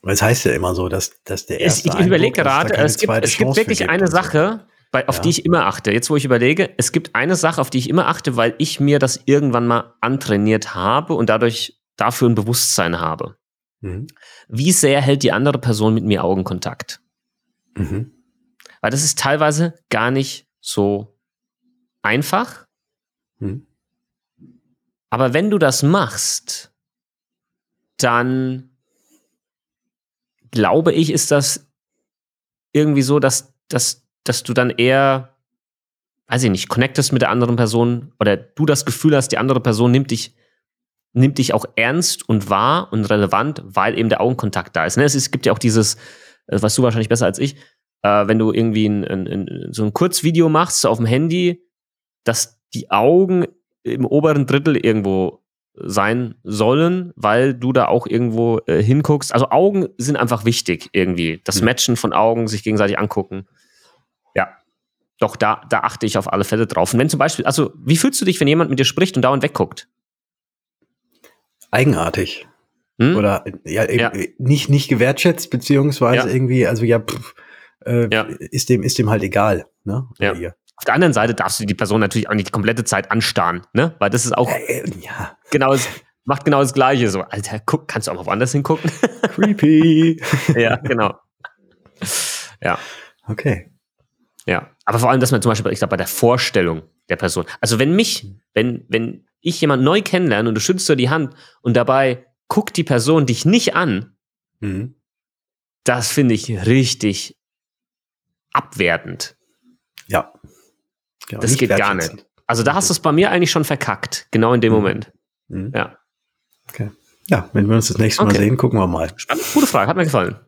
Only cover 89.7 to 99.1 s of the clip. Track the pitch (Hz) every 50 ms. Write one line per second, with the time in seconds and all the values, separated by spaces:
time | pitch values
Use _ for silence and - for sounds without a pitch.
89.7 | 156 156 160 165 156 156 165 165 160 160 - - - 131 - - 147 117 117 113
90.7 | 110 - - - 120 117 107 98 - - _ _ _ _ _ - _ _ _ _
91.7 | _ _ _ _ _ _ - - - - - - - - - - - _ - 87
92.7 | 87 - - - - - - - _ _ _ - 110 - - 147 113 85 87 _
93.7 | _ _ _ _ _ _ _ _ _ _ _ _ _ _ - - 90 - - -
94.7 | _ _ _ - 107 117 117 120 131 131 123 123 139 113 - 120 110 101 104 101
95.7 | - 101 107 92 95 95 92 - - - - 117 123 123 117 - - 104 90 85
96.7 | 82 80 78 _ _ _ _ _ 87 82 - 90 80 92 82 - - - - 113
97.7 | 113 110 131 147 170 196 226 - - - - 101 98 - _ _ _ 107 113 123
98.7 | 120 - - _ - 113 113 113